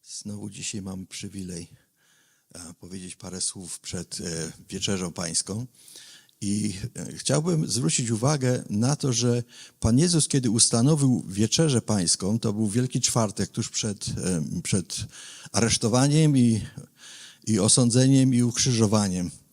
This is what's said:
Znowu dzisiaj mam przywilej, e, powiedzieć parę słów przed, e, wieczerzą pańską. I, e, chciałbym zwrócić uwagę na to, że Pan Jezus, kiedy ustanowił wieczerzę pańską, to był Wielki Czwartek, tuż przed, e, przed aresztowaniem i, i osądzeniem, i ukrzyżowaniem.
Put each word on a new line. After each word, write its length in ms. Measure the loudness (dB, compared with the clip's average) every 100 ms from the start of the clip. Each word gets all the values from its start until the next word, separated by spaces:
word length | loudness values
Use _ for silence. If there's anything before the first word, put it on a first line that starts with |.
Znowu 480 | -14 -14 -12 -12 -12
dzisiaj 320 | -12 -10 -10
mam 240 | -10 -12 -12
przywilej, 640 | -12 -12 -12 -10 -12 -14 -20 _ _ _ _ _ _ _
e, 200 | -20 -20
powiedzieć 420 | -18 -16 -14 -14 -14
parę 240 | -12 -6
słów 400 | -6 -8 -14 -14
przed, 400 | -10 -10 -10 -10
e, 320 | -8 -6 -8 -10 -12
wieczerzą 440 | -6 -2 -2 -4
pańską. 540 | -6 -4 -4 -4 -6 -8 _ -20 -20 -20 -20 _ _
I, 340 | -2 -2 -2 -6 -10 -10
e, 160 | -12
chciałbym 560 | -8 -2 0 2 -2 0
zwrócić 420 | -2 0 -2 -2
uwagę 540 | 0 0 2 0 0 -2
na 260 | 0 0 0
to, 160 | -2
że 300 | 0 0 0 -4 -16 -20 _
Pan 180 | 2 4
Jezus, 300 | 4 2 2
kiedy 220 | 0 2
ustanowił 760 | 2 2 4 4 4 4 2 -2
wieczerzę 540 | -2 0 2 2 2
pańską, 560 | 2 0 2 0 0 0
to 140 | -2
był 160 | -2 0
Wielki 320 | 0 -2 0
Czwartek, 500 | 0 2 0 -2 -4
tuż 180 | -4 -6
przed, 400 | -6 -6 -6 -8
e, 540 | -6 -2 -2 -2 -6
przed 340 | -2 -2 -2 -10 -10 -14 -20 -18 -4
aresztowaniem 840 | 0 2 2 2 4 4 6 6 6
i, 240 | 4 4 -2 -12 -20 _ -20 -20 -20 -12 -2
i 120 | 2
osądzeniem, 760 | 4 4 4 4 6 6 6
i 80 | 4
ukrzyżowaniem. 880 | 2 0 0 2 4 4 2 -2 -4 -8 _